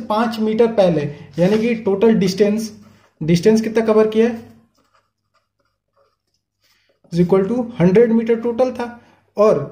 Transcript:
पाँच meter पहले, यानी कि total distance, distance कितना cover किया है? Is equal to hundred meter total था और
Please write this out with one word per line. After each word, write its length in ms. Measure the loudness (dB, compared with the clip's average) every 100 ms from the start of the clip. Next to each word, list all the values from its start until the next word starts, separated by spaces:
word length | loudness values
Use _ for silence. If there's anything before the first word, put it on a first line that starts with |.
| -6
पाँच 300 | -4 -4 -4
meter 280 | -4 0 0
पहले, 280 | 2 2 2 -4 -10 -14 -2
यानी 180 | 0 2
कि 160 | 0 -2
total 380 | -2 0 2 2
distance, 560 | 0 0 0 0 -6 -14 -20 _ _ -10
distance 400 | -2 2 4 2
कितना 240 | 0 -2 0
cover 220 | 2 2
किया 200 | 2 0
है? 160 | -2 -14 -20 _ _ _ _ _ _ _ _ _ _ _ _ _ _ _ _ _ _ _ _ _ _ _ _ -10
Is 60 | -2
equal 280 | 0 2 0
to 160 | -4 -6 0
hundred 320 | 2 4 4
meter 280 | 2 0 -2
total 300 | -2 -2 -2
था 160 | -2 -12 -12 _ _ _ 0
और 220 | 2 2 -4